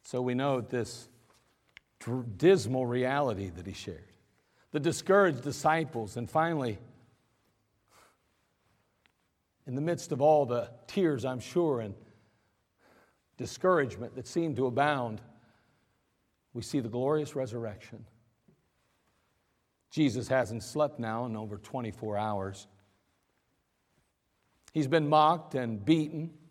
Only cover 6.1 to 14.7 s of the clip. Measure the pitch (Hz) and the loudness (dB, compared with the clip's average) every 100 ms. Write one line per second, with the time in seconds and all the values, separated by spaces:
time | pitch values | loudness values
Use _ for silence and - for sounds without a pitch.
6.1 | 123 117 160 165 160 123 101 - - _ | -6 -2 0 2 0 -2 -6 -12 -20 _
7.1 | _ _ _ _ _ _ _ _ _ _ | _ _ _ _ _ _ _ _ _ _
8.1 | _ _ _ _ _ _ _ _ _ _ | _ _ _ _ _ _ _ _ _ _
9.1 | _ _ _ _ _ - 127 160 170 - | _ _ _ _ _ -8 -4 -2 -4 -4
10.1 | 135 147 151 131 120 104 - - - 170 | 4 6 6 4 0 -4 -12 -6 2 2
11.1 | 135 127 127 - 170 170 127 107 98 - | 2 -2 -6 -2 0 2 0 -4 -10 -18
12.1 | _ _ _ _ _ _ _ _ _ _ | _ _ _ _ _ _ _ _ _ _
13.1 | _ _ - 117 - 185 175 131 95 117 | _ _ -12 -12 -2 2 2 2 -4 -12
14.1 | 127 117 170 165 123 131 | -12 -6 -2 -2 0 0